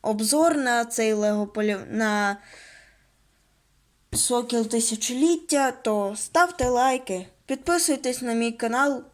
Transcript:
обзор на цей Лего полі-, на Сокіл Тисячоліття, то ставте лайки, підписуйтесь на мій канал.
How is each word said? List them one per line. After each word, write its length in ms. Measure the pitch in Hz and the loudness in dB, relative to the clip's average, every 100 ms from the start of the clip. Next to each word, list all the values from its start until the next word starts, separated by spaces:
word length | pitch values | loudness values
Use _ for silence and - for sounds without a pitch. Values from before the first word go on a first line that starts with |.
обзор 560 | - 214 220 285 330 302 | -2 -2 2 4 4 4
на 280 | 262 240 233 | 0 0 -2
цей 280 | 233 220 | 0 0
Лего 340 | 214 208 208 202 | 2 0 0 -2
полі-, 380 | 214 214 196 - | -2 -2 -2 -6
на 480 | 214 220 208 202 202 - - - - - _ _ _ _ _ _ _ _ _ _ _ _ | -2 0 0 0 -4 -12 -20 -20 -20 -20 _ _ _ _ _ _ _ _ _ _ _ _
Сокіл 540 | - - 240 240 240 220 | -4 0 0 0 -2 0
Тисячоліття, 1040 | 233 226 214 - 247 320 330 - 294 269 | 0 -2 -4 -6 0 2 2 0 0 0
то 440 | 254 220 214 202 208 | -2 -2 0 -2 -6
ставте 520 | - 330 349 349 247 | -2 2 2 2 0
лайки, 580 | 247 254 254 254 185 190 _ - | 4 2 2 -4 -8 -8 _ -8
підписуйтесь 760 | 269 269 339 330 277 247 247 | -6 0 0 2 0 -2 -4
на 120 | 247 | -2
мій 180 | 233 233 | -2 -2
канал. 520 | 233 233 240 285 269 - | -2 -2 2 2 0 -6